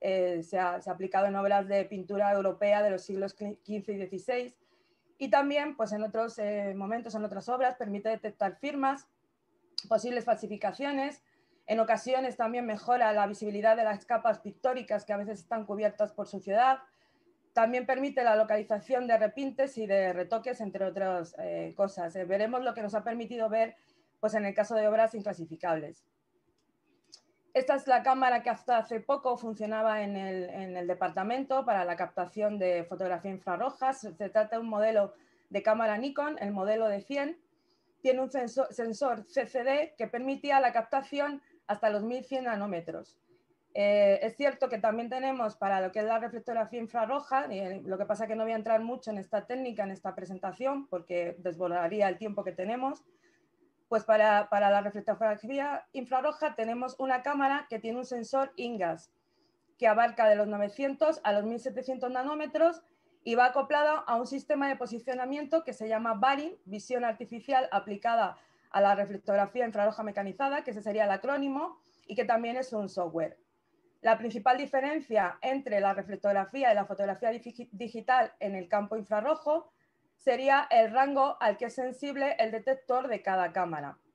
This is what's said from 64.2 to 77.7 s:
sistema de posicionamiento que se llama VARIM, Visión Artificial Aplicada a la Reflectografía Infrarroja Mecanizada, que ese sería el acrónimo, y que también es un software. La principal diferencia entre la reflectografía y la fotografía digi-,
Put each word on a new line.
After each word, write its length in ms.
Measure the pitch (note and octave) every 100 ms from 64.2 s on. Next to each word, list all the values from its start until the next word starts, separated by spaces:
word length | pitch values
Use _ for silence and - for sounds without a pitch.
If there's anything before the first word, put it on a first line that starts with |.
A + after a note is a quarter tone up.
| A#3+
sistema 420 | C4+ - D4 C#4
de 80 | C4+
posicionamiento 840 | B3 A#3 - B3+ B3+ C#4+ D4 D#4+
que 100 | D#4+
se 160 | G#3+ A3
llama 260 | A3 A#3
VARIM, 420 | G#3+ C4 C#4 D#4 G4
Visión 400 | - G#3 - B3
Artificial 640 | A#3+ G#3+ A#3+ A#3 - C4 C4
Aplicada 640 | G3+ G3 G3 A#3 A#3 F#3+ F#3 _ _ _
a 100 | -
la 140 | G3
Reflectografía 720 | G3 G3+ G3+ - G3+ G3 B3 A#3+
Infrarroja 360 | G#3 G#3 G#3+
Mecanizada, 640 | G#3+ G3+ G3 F#3 C4+ C#4+
que 60 | D4
ese 100 | G#3+
sería 240 | G#3+ G#3
el 60 | G#3
acrónimo, 680 | F#3+ A#3+ C#4 C#4 C4+ E4+ - _ _ -
y 80 |
que 100 | G#3
también 320 | A#3+ A#3 A#3 B3
es 160 | C4
un 160 | A3 G3+
software. 500 | - E3+ E3 D#3 - _ _ _ _ _ _
La 160 | A3+ A3
principal 400 | A3+ G#3+ A3+ B3+
diferencia 800 | C#4 C4+ C4+ D#4 C#4+ G#3+ F3+ -
entre 360 | A#3 C4+ C4+ G#3
la 140 | G3
reflectografía 800 | G3 F#3+ G3 G3+ G3 G3 C4+ B3+
y 20 |
la 120 | G3+ G3
fotografía 440 | G3 G3 F#3+ A#3
digi-, 380 | A#3 A#3+ - F#3+